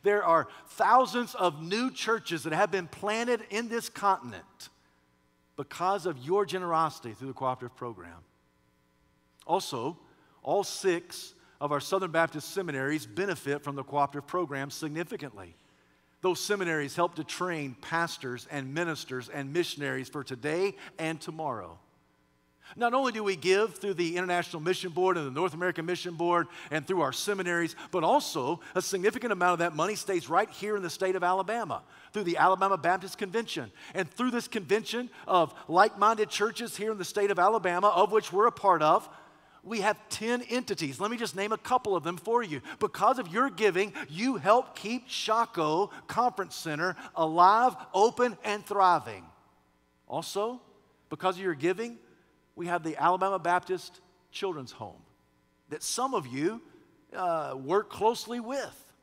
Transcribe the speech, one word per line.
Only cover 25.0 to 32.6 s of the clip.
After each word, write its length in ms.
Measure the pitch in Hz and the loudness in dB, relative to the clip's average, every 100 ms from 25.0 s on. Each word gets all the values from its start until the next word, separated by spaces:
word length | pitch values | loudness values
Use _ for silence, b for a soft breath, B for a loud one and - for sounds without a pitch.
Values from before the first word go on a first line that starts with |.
| 185 175 | 2 2
and 100 | 139 | -2
the 40 | |
North 240 | 131 180 | -2 -2
American 320 | 151 180 165 165 | 0 -2 -2 -4
Mission 260 | 180 180 | -4 -6
Board 360 | 165 170 175 165 B B | -2 2 2 2 B B
and 160 | 151 143 | -6 -2
through 140 | 185 | 0
our 140 | 139 | 0
seminaries, 600 | - - 202 180 170 165 - B | 0 -4 -2 0 0 -2 -6 B
but 140 | 185 | 0
also 560 | 160 277 - 151 131 170 B | 4 4 2 -4 -2 -4 B
a 80 | 185 | -4
significant 500 | - 190 196 247 240 | -2 0 0 0 -4
amount 220 | 196 180 | 2 2
of 40 | 175 | 2
that 140 | 170 | 0
money 200 | 151 175 | 0 -2
stays 340 | 208 - 185 135 | -2 -2 -4 2
right 220 | 170 214 | 2 2
here 260 | - 202 208 | -4 -4 -4
in 60 | |
the 80 | 175 | -4
state 260 | - 190 185 | -2 -2 0
of 80 | |
Alabama 580 | 175 185 180 233 190 107 - B B | 2 0 0 -4 -4 -8 -10 B B
through 120 | 208 | -4
the 120 | 175 165 | -2 4
Alabama 400 | 170 185 | 4 6